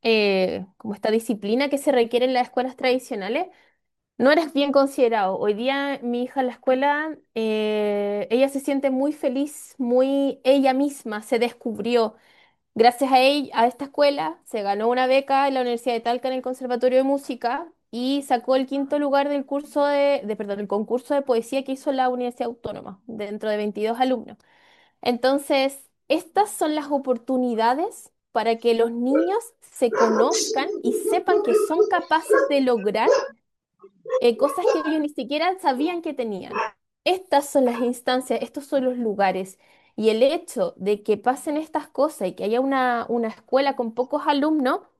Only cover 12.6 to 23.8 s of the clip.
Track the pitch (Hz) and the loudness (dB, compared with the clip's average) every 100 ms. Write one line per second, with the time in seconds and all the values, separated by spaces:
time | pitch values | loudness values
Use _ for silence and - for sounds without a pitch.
12.6 | _ - 233 240 269 269 262 294 269 - | _ 4 4 6 4 6 6 2 -2 2
13.6 | 233 254 277 - 285 285 311 339 - 226 | 0 0 -8 2 2 2 -4 -6 -8 -6
14.6 | 196 202 226 247 254 269 269 269 277 262 | -2 0 2 2 4 2 4 2 2 0
15.6 | 247 233 254 233 233 247 254 262 254 254 | -2 -2 -2 -2 -2 -2 -2 -4 -6 -8
16.6 | 254 247 254 254 269 277 277 247 233 269 | -4 0 2 4 2 0 -2 -6 -4 -4
17.6 | 339 _ _ 233 254 277 277 247 240 262 | -8 _ _ -6 -2 -2 0 -2 2 0
18.6 | 262 277 277 294 285 277 285 285 269 277 | 0 -4 -2 -2 0 0 0 -2 -4 -6
19.6 | 294 294 285 285 285 277 208 208 208 202 | -4 -2 0 2 2 0 -4 -8 -6 -6
20.6 | 202 202 220 240 - 285 277 233 226 262 | -4 -4 -2 -4 0 -2 2 0 0 -6
21.6 | 269 269 - 269 254 247 247 240 240 247 | -4 -6 -4 0 0 -2 -6 -6 -8 -8
22.6 | 220 190 - 196 - 226 208 208 220 208 | -12 -12 -14 -18 -16 -12 -10 -6 -4 -2
23.6 | 208 208 | -4 -4